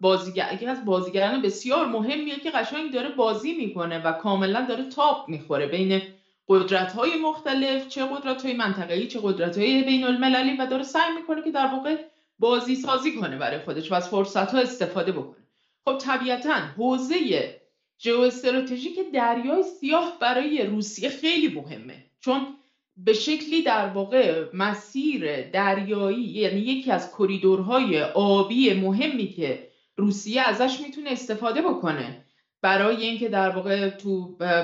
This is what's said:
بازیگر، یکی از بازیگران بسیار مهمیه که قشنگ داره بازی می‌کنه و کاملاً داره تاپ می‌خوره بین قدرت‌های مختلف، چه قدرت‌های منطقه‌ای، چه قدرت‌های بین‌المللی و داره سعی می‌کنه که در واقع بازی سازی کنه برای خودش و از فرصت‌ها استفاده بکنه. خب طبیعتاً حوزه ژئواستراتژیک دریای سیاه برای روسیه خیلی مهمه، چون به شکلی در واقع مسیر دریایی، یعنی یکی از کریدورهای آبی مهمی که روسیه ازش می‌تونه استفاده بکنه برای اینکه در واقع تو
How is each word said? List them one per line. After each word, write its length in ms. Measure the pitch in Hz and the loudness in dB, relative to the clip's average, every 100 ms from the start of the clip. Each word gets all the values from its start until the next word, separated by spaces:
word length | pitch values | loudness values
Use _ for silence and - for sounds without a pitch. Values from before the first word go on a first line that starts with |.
بازیگر، 500 | 190 185 180 185 - | 4 4 2 -4 -2
یکی 120 | 190 240 | -2 -4
از 180 | 254 | -4
بازیگران 580 | 214 185 180 190 202 262 | 0 0 0 0 2 2
بسیار 440 | 208 185 247 294 277 | 0 -2 0 0 2
مهمیه 500 | 226 220 302 294 277 | -2 -2 -2 -4 -6
که 140 | 320 | -2
قشنگ 420 | 269 - 294 311 | -2 -2 -4 -4
داره 160 | 254 277 | -4 -4
بازی 440 | 269 220 208 269 | 0 0 0 -4
می‌کنه 460 | 330 214 185 170 165 | -4 -6 -4 -4 -2
و 140 | 160 | -2
کاملاً 540 | 160 214 196 190 214 254 | -2 0 0 2 0 -2
داره 200 | 233 262 | -4 -6
تاپ 400 | - 294 262 - | 2 2 2 -2
می‌خوره 380 | 156 - 147 143 | -10 -4 -2 0
بین 360 | 170 190 190 190 - _ _ - | 0 2 0 -2 -14 _ _ 4
قدرت‌های 600 | 190 185 190 185 202 269 330 | 4 6 2 0 0 0 0
مختلف، 640 | 311 311 285 269 269 269 269 | -2 -2 -2 0 2 0 -4
چه 180 | 269 262 | -4 -4
قدرت‌های 460 | 277 269 254 262 | -4 -4 -4 -4
منطقه‌ای، 540 | 240 214 196 175 175 240 | -2 -2 -2 -2 -4 -4
چه 140 | 240 | -4
قدرت‌های 600 | 208 180 170 175 214 269 | -2 0 -2 0 2 2
بین‌المللی 720 | 262 262 254 247 262 262 269 277 | 4 2 2 2 2 2 2 0
و 100 | 262 | -2
داره 160 | 262 | -2
سعی 320 | - 311 330 320 | -2 0 0 -2
می‌کنه 220 | - 311 | -4 -4
که 80 | 320 | -2
در 160 | 285 262 | 0 0
واقع 300 | 262 277 311 - _ _ _ | 0 -2 -4 -6 _ _ _
بازی 380 | 226 247 240 262 | 2 2 2 -2
سازی 360 | 262 262 285 320 | 0 0 0 -2
کنه 160 | 175 131 | -4 -4
برای 220 | 131 - | -4 -4
خودش 340 | - 151 160 | -6 -6 -2
و 20 | |
از 140 | 180 180 | -2 0
فرصت‌ها 500 | 202 196 208 196 254 | 0 0 0 0 2
استفاده 540 | 214 - 175 196 170 | 0 0 -4 -2 -2
بکنه. 300 | 165 - - _ _ _ _ | -2 -8 -14 _ _ _ _
خب 140 | - 262 | -4 -2
طبیعتاً 560 | 254 254 247 247 285 | -2 -2 0 -2 0
حوزه 1040 | 277 151 151 240 254 254 349 269 156 - - _ _ _ _ | -2 -2 -2 0 0 0 0 0 0 -2 -8 _ _ _ _
ژئواستراتژیک 1000 | 226 240 247 247 262 262 262 247 294 349 370 | 0 4 4 2 0 0 -2 -6 -6 -6 -2
دریای 480 | 269 233 247 254 349 | 0 2 0 0 0
سیاه 500 | 359 - 277 320 339 - | 0 -4 0 2 0 0
برای 460 | 240 254 302 294 202 | 0 2 0 0 0
روسیه 420 | 214 202 - 240 | -2 -4 -4 -6
خیلی 400 | - 320 339 302 | -2 0 2 2
مهمه، 560 | 151 143 117 123 - - _ | 0 -8 -14 -14 -20 -20 _
چون 200 | 254 269 269 - _ _ _ - | 0 0 -2 -10 _ _ _ -2
به 160 | 185 | 2
شکلی 500 | 214 - 311 - 330 | 2 2 -2 0 0
در 260 | 302 220 196 | 2 2 0
واقع 560 | 190 196 254 208 160 156 | -2 2 4 4 2 -4
مسیر 880 | 180 202 202 - 262 302 262 160 139 | -2 -2 -2 -6 -4 -2 0 -2 -4
دریایی، 800 | 127 190 202 196 196 202 196 233 | -2 0 2 0 0 0 0 0
یعنی 360 | 220 185 190 196 | -4 0 0 0
یکی 320 | 226 262 262 | 0 -2 0
از 200 | 185 - - | -2 -2 0
کریدورهای 840 | 196 190 185 190 190 254 226 156 | 0 4 4 4 4 2 4 2
آبی 720 | 147 202 202 196 196 233 262 | 2 2 4 4 4 4 4
مهمی 540 | 190 190 196 302 262 196 | 4 2 2 0 -2 -4
که 400 | - 151 127 - _ _ - | -4 -4 -4 -8 _ _ 0
روسیه 460 | 208 196 208 247 | 0 0 -2 0
ازش 380 | 254 208 262 262 | 2 2 0 -2
می‌تونه 300 | 294 285 294 | -8 -10 -6
استفاده 520 | 247 - 214 233 240 | -6 -4 -4 -2 0
بکنه 600 | 349 - 175 147 120 - - _ _ _ | 0 0 -2 -4 -6 -10 -20 _ _ _
برای 340 | 190 196 208 233 | 2 4 2 2
اینکه 320 | 226 226 226 | -2 -2 -2
در 220 | 196 190 | 2 2
واقع 380 | 185 196 196 196 | 0 -2 0 0
تو 480 | 196 202 190 180 - 175 175 | -4 -4 -4 -4 -6 0 2